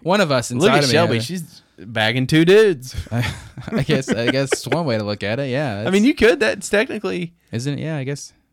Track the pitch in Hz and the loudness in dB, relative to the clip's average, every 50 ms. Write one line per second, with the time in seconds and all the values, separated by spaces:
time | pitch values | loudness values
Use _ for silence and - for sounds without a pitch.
0 | - 160 190 208 185 147 135 127 - - 123 127 170 226 - - 143 127 147 160 | -2 0 2 2 2 2 2 0 0 -2 -2 2 4 4 4 4 4 4 2 2
1 | 170 - 117 110 120 131 180 180 156 - - - _ _ _ - 90 120 110 113 | 2 2 0 -2 -4 -4 -8 -10 -10 -12 -16 -20 _ _ _ -20 -18 -8 -2 0
2 | 107 110 117 131 127 127 156 160 165 175 196 220 220 202 165 120 131 127 - - | 0 0 2 0 0 2 4 4 6 8 8 8 8 6 2 0 -6 -10 -10 -10
3 | - - 110 120 117 92 - - - - - - - - 220 - 139 - 151 135 | -8 -4 -4 -2 -2 -4 -6 -10 -14 -18 -18 -16 -10 -4 -4 -2 0 0 0 0
4 | 131 - - 117 117 123 131 135 139 135 - - - 117 139 170 170 135 113 107 | 0 -2 -2 -2 -2 -2 -2 -2 -2 -2 -4 -6 -4 -4 -4 -2 -2 -2 -2 -2
5 | 104 104 104 - 101 101 113 131 143 131 120 143 156 127 101 101 110 170 190 202 | -2 -4 -6 -4 -4 -4 -4 -4 -4 -4 -4 -4 -4 -4 -6 -4 -4 0 2 4
6 | 214 285 339 - 208 233 339 294 214 - - 196 - - 208 202 247 - - 214 | 4 2 4 4 4 4 4 2 0 -2 -2 -4 -6 -2 0 0 0 -2 -4 -6
7 | 190 185 190 175 170 170 - _ _ _ - 117 127 143 143 123 135 156 160 143 | -6 -6 -4 -6 -6 -8 -12 _ _ _ -10 -6 -6 -6 -6 -6 -6 -6 -6 -6
8 | 131 135 143 - - - _ _ _ _ | -6 -6 -8 -10 -12 -16 _ _ _ _